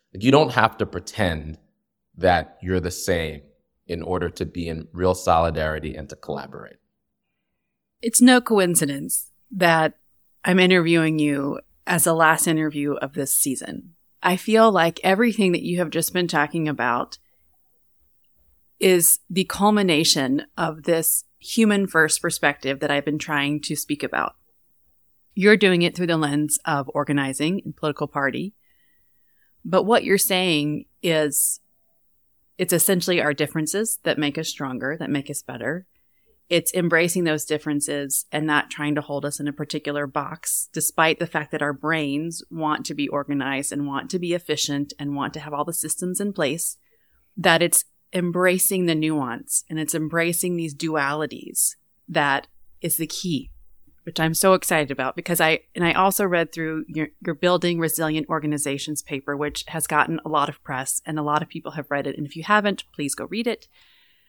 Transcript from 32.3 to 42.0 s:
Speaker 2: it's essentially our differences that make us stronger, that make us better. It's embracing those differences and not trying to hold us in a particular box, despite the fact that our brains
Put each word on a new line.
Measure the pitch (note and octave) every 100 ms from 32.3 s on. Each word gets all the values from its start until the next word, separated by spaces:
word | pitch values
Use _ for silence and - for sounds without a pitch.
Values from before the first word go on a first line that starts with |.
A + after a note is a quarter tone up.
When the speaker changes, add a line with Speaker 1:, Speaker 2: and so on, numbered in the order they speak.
| _ _ -
Speaker 2:
it's | F#3
essentially | E3+ - F#3 F3 F3
our | C#3
differences | C#3+ D3 E3 D#3 G3 A3 -
that | E3 D3
make | D3 C#3+
us | D#3+
stronger, | - C3+ B2+ C3 D#3+
that | D#3+
make | C#3+ C3+
us | C#3+
better. | - B2+ A2+ E3+ - _ _ _ _ _ _
It's | F3 E3+
embracing | F#3 F3 D#3+ E3+ F#3 E3+
those | D3+ -
differences | D3+ D#3 D3 D3 D3 C#3 - -
and | D3+ D#3
not | D3 -
trying | - D3 D3
to |
hold | - C#3+
us | C#3+ -
in | D3
a |
particular | C#3 D3+ D#3 D3 D3 C#3+
box, | D3 C#3 D#3+ - - -
despite | - D3+ - D#3+ D#3
the | E3+
fact | D#3+ D3+
that | D#3
our | D3
brains | C#3 D3+ D#3+